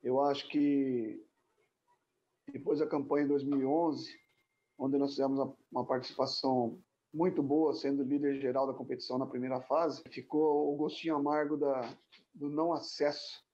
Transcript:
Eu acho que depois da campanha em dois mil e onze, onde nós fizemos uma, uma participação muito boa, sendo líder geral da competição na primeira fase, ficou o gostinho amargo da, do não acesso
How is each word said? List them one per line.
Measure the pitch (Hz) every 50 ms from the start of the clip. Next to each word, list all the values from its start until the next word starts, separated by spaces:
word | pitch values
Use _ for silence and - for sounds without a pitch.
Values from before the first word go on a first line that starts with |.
Eu | _ 120 127 131
acho | 139 143 143 135 - -
que | - 147 143 143 143 139 139 135 127 123 113 110 - - - _ _ _ _ _ _ _ _ _ _ _ _ _ _ _ _ _ _ _ _ _ _ _ _ - 139
depois | 139 - - 147 147
da | 156 151
campanha | - 147 139 - 147 147 147
em | 139
dois | 143 143 135
mil | 139 143 139
e | 131
onze, | 131 143 160 170 165 143 127 - - - - _ _ _ _ _ _ _ _ _ _ _ _
onde | 135 139 139 139
nós | 139 139
fizemos | 139 - 135 135 135 135
uma, | 135 131 135 _ _ _
uma | - 127 123
participação | - 131 127 127 - - - 135 131 - - - 127 131 127 120 113 120 - - _ _ _ _ _ -
muito | 151 165 185 - - 143
boa, | 131 143 156 160 151 135
sendo | - - 139 139 139
líder | 139 127 143 143 143 143 139 135
geral | 139 127 123 135 135
da | 135
competição | 131 131 131 - 131 127 - - 127 127
na | 135
primeira | 131 131 127 123 131 131 127
fase, | 127 - - 151 170 160 131 - - -
ficou | - - 127 - - 151 156 156 147 147 147 143 143
o | 143
gostinho | 151 151 - - - 160 160 147
amargo | 143 147 147 151 151 147 151 147
da, | 147 143 135 131 123 113 - - _ _ _ - _ _ _
do | - 143 143
não | 147 147 160 170
acesso | 170 143 - - - - 147 147 147 - - - - - _ _